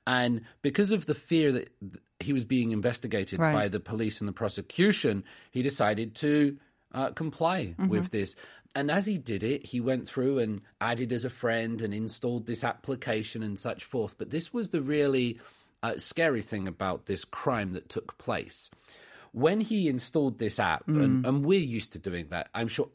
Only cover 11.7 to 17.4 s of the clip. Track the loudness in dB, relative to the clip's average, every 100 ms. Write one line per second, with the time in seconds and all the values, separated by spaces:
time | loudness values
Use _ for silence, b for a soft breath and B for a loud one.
11.7 | -2 -4 -2 -2 -2 -2 -2 -2 -2 -2
12.7 | -2 -6 -4 -2 -2 -2 -6 -6 -4 -4
13.7 | -6 -6 -4 -4 -6 -6 -4 -2 -4 -2
14.7 | -2 0 2 4 4 2 -2 B B B
15.7 | B -4 0 0 2 2 2 -2 -4 -4
16.7 | -2 -2 -2 -4 -4 -4 -4